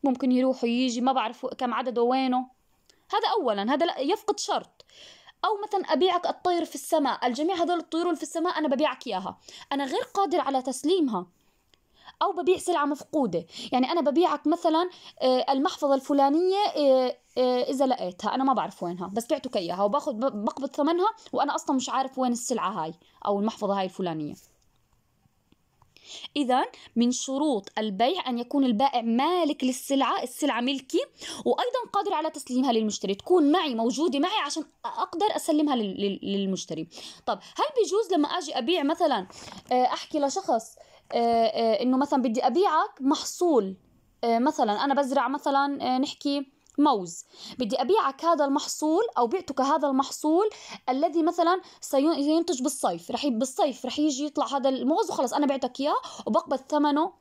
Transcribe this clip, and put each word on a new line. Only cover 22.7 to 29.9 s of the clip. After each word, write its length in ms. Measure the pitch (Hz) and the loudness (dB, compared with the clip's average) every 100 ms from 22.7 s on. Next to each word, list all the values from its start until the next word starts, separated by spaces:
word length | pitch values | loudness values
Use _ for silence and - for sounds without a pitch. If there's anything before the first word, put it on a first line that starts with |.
| 202 | -4
هاي 100 | 160 165 _ _ - | -6 -8 _ _ -2
أو 140 | 202 | 0
المحفظة 400 | 214 - 208 196 | -2 -2 -4 -2
هاي 60 | 190 | -4
الفلانية. 480 | - 185 160 151 - _ _ _ _ _ _ _ _ _ _ _ _ _ _ _ _ - - - - | -4 -6 -4 -8 -10 _ _ _ _ _ _ _ _ _ _ _ _ _ _ _ _ -20 -18 -10 -4
إذن 260 | 254 254 415 - - - | 0 0 0 -8 -8 0
من 160 | 240 | 0
شروط 580 | 254 - 269 302 233 - - | 0 -4 -2 0 0 -4 -6
البيع 520 | 220 190 240 359 254 | -4 0 0 0 -4
أن 100 | 240 | -6
يكون 240 | 240 285 | -2 0
البائع 380 | 262 214 269 247 | 2 2 2 2
مالك 640 | 233 233 294 359 320 302 | 0 2 2 2 0 0
للسلعة، 600 | 254 254 - | -2 -2 -2